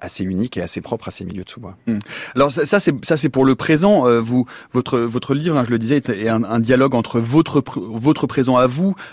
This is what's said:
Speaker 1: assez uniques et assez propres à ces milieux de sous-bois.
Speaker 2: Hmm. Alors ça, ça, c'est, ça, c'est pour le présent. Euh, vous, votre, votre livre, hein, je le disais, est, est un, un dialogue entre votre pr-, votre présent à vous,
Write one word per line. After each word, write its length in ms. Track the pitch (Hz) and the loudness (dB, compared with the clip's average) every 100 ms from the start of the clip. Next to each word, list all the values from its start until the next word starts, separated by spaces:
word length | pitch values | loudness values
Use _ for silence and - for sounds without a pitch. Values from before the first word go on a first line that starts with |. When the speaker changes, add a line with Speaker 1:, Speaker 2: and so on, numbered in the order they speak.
Speaker 1:
assez 220 | 98 - | -10 -8
uniques 340 | 95 92 123 - | -4 -4 -4 -6
et 60 | |
assez 180 | 87 - | -8 -8
propres 280 | - 113 - | -8 -8 -8
à 20 | |
ces 140 | - 90 | -12 -10
milieux 180 | 90 | -12
de 60 | 92 | -14
sous-bois. 280 | - 101 95 - | -16 -18 -12 -6
Speaker 2:
Hmm. 140 | 107 - - - 127 | -6 -6 -14 -8 0
Alors 160 | 143 | 0
ça, 140 | 135 143 | 0 0
ça, 140 | 202 | 2
c'est, 260 | 175 135 - | 2 -2 -2
ça, 120 | 156 | 0
c'est 120 | 156 | 0
pour 160 | 131 135 | 2 4
le 80 | |
présent. 540 | 131 - 156 196 202 123 | 2 2 4 4 4 4
Euh, 120 | 117 | 2
vous, 280 | 113 123 120 - - | 2 0 -2 -8 -4
votre, 240 | 127 123 127 | -4 0 -2
votre 380 | 117 117 - 139 | 0 -4 -2 -2
livre, 200 | 165 151 | 0 0
hein, 40 | |
je 60 | 117 | 0
le 80 | 120 | 0
disais, 200 | 113 143 | 2 0
est, 120 | 131 | 0
est 200 | 101 110 | -4 0
un, 140 | 113 | 0
un 160 | 101 117 | 0 0
dialogue 360 | 113 127 135 123 | 2 4 4 2
entre 240 | 110 120 | 0 -2
votre 420 | 113 143 160 147 | 2 2 2 0
pr-, 160 | - - | -2 -10
votre 460 | 98 110 131 147 139 | -10 -2 0 0 0
présent 320 | - 127 127 | 0 2 4
à 80 | 127 | 4
vous, 300 | 131 190 185 - | 2 -2 -2 -10